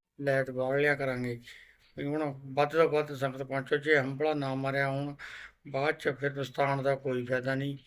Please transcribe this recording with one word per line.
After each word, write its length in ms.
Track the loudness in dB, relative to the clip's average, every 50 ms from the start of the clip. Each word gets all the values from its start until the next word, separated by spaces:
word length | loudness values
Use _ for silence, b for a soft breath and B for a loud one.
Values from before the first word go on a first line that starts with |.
| B _ _ -6
ਲਾਈਟ 320 | 0 0 2 2 2 0
ਬਾਹਰ 280 | -2 -2 0 2 2 4
ਲਿਆ 160 | 4 4 2
ਕਰਾਂਗੇ। 460 | 2 0 -2 -2 -2 -2 -4 -4 -6 B B B B B B B B B B B -8
ਵੀ 80 | -6
ਹੁਣ 180 | -4 -2 -2 -2 -4 -4 -6 -10
ਵੱਧ 240 | -6 0 0 0 2
ਤੋਂ 200 | 4 4 4 4
ਵੱਧ 240 | 4 2 0 0 -4
ਸੰਗਤ 300 | -2 -2 -2 -2 -4 -6
ਪਹੁੰਚੋ, 340 | -4 -4 -4 -2 0 0 0
ਜੇ 200 | 4 4 4 6
ਹੰਭਲਾ 340 | 4 2 0 0 0 0 0
ਨਾ 220 | 0 0 -2 -2
ਮਾਰਿਆ 340 | -2 -2 0 0 0 0 0
ਹੁਣ 260 | 0 0 -2 -4 -6 B B B B B B B B B -12 -6
ਬਾਅਦ 280 | -2 0 2 2 0
'ਚ 140 | 0 0 -2
ਫਿਰ 240 | -2 0 -2 -4 -2
ਪਛਤਾਉਣ 500 | -4 -6 -4 0 0 2 2 2 2 2
ਦਾ 120 | 2 0
ਕੋਈ 300 | 0 0 -2 -2 -2 0
ਫਾਇਦਾ 300 | 0 -2 0 0 0 0
ਨਹੀਂ। 220 | 0 -2 -4 -4 -8 -10